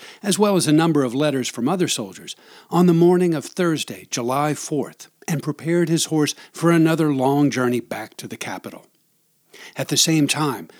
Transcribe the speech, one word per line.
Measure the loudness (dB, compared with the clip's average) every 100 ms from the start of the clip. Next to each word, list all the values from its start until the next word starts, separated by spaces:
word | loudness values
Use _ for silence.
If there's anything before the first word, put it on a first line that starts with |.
| -16 -8
as | -4 0
well | 2 2
as | 2
a |
number | 2 4 2
of | 0
letters | -2 -2 -2 -6
from | -4 -4
other | -2 -2
soldiers, | -4 -8 -14 -18 -18 -20 -20 _
on | 2 4
the |
morning | 6 6 6 2
of | 0 -6
Thursday, | -4 -2 -2 -6 -12 -10
July | -6 -2 -2 -2
fourth, | -4 -4 -4 -6 -10 -20 _ -6
and | -6
prepared | -6 -8 -2 0 2
his | 0 0
horse | 0 0 -4 -16
for | 0 2
another | 4 4 2 0
long | 2 2 2 2
journey | 2 0 -2
back | -4 -12 -12 -16
to | -16
the | -12
capital. | -12 -12 -14 -18 _ _ _ _ _ _ _ -20 -16 -10
At | -4
the | 0
same | 2 2 2
time, | 0 -4 -4 -10